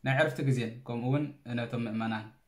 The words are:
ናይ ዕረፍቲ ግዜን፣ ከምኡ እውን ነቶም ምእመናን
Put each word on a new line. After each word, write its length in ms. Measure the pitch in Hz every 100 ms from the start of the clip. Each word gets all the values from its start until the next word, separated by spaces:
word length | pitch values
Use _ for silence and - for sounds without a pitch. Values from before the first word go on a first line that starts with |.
ናይ 100 | 131
ዕረፍቲ 260 | 135 147 -
ግዜን፣ 280 | 135 127 113 -
ከምኡ 260 | - 120 123
እውን 180 | 147 147 - 120
ነቶም 280 | 120 117 120
ምእመናን 420 | 117 110 113 110 107 -